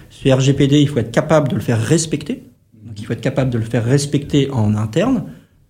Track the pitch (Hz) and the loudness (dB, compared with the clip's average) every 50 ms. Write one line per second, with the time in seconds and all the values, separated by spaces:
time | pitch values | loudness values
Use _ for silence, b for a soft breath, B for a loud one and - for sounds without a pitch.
0 | B B - - - 139 131 131 131 139 139 - 143 131 143 151 143 143 - 123 | B B -20 -2 2 2 2 4 4 2 2 2 2 4 4 4 4 2 0 -2
1 | 107 - - 160 147 156 160 151 143 131 101 107 - - 120 113 113 113 151 165 | -4 0 -2 -2 0 4 2 2 2 2 -2 -2 -2 -2 -2 -2 0 0 0 0
2 | 160 - 156 147 - - 254 - - - _ _ _ _ _ 110 107 120 113 - | 0 -2 -6 -6 -6 -8 -10 -10 -10 -20 _ _ _ _ _ -20 -18 -16 -14 -14
3 | - - 123 - - 135 - 139 131 127 117 113 110 - - 123 113 117 139 143 | -8 -8 -8 -4 -4 -2 0 0 0 0 0 -2 -2 0 -2 0 2 2 2 2
4 | 147 - - 135 - - - 143 135 - - 117 107 104 107 104 110 107 - 165 | 2 0 -2 -4 -2 0 0 0 0 0 0 0 0 0 0 0 -2 -2 0 0
5 | 202 254 269 202 117 B B B B B B B _ | 0 2 0 -2 -2 B B B B B B B _